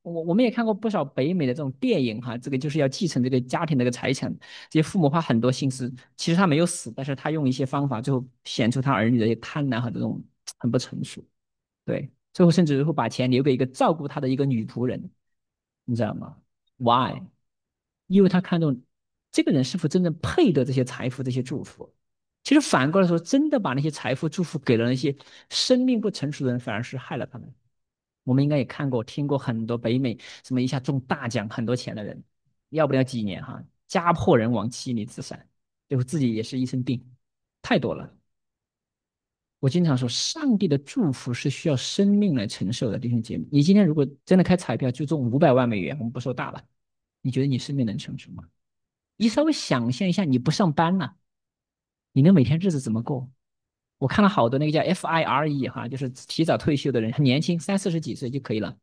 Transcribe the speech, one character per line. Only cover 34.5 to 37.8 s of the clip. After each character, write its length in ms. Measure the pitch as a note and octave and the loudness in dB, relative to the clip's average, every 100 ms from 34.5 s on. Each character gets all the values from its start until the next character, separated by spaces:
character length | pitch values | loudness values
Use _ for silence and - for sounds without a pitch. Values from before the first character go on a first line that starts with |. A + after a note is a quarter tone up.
亡、 180 | A#2 A2 | 0 -4
妻 240 | - C3 | -8 -6
离 100 | A#2 G#2 | -6 -6
子 160 | - | -12
散， 260 | - - _ _ _ _ _ | -14 -16 _ _ _ _ _
最 100 | C3+ | -4
后 60 | |
自 160 | B2+ D#3+ | -2 0
己 140 | B2+ | 0
也 100 | A2 | 0
是 160 | A2 C3 | -4 -4
一 60 | B2+ | -4
身 180 | C3 | -4
病， 200 | B2+ A#2+ - _ _ _ _ _ | -2 -4 -8 _ _ _ _ _
太 180 | - | -2
多 140 | G3+ | 0